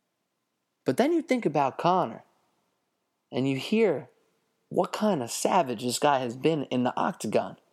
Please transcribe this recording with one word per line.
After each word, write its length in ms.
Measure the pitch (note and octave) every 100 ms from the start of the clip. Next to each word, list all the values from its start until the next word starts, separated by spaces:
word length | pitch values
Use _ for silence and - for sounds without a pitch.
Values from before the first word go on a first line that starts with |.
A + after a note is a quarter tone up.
| _ _ _ _ _ _ _ _ -
But 120 | C3
then 160 | C#4
you 80 | E4+
think 240 | - B3+ F#3+
about 320 | D3 C3+ -
Conor, 460 | E3+ F#3 C3 - - _ _ _ _ _ _ _ _ _ -
and 160 | B2+ C3+
you 100 | C3+
hear 520 | - G#3+ G#3+ C3+ - _ _ _ _ _ -
what 220 | - F#3+
kind 300 | - G#3+ E3
of 80 | A#2
savage 540 | - - G3+ C3+ A2
this 160 | B2 A#2
guy 180 | D3 C3+
has 180 | B2 B2+
been 280 | D3+ D#3+ -
in 180 | B2+
the 140 | B2 -
octagon. 600 | E3+ - A2 A#2 F#2+ - _